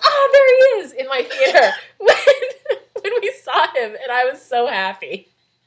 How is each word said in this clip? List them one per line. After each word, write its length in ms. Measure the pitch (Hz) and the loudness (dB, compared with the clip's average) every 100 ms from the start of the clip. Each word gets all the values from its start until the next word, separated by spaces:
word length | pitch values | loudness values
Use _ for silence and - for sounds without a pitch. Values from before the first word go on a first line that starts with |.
"Oh, 260 | - 571 554 | 0 2 4
there 160 | 554 539 | 6 6
he 380 | 508 539 440 247 | 6 4 2 -6
is," 60 | |
in 140 | 247 262 | -10 -8
my 160 | 269 | -6
theater 500 | - 269 269 339 226 - - | -6 -2 2 4 2 0 -12
<laughs> 120 | _ | _
when, 180 | 415 - - 539 523 - 587 508 _ - | 0 2 2 0 -2 -10 -10 -10 _ -12
when 120 | 392 466 | -6 -4
we 120 | 392 508 | -6 -8
saw 220 | - 254 311 | -6 -2 -2
him, 220 | 269 226 214 | -2 -8 -10
and 120 | 262 | -6
I 140 | 247 254 | -4 -4
was 180 | 294 - | -6 -6
so 220 | 240 240 | -4 -2
happy. 600 | 214 190 196 139 185 - _ _ _ | -4 -6 -8 -12 -14 -16 _ _ _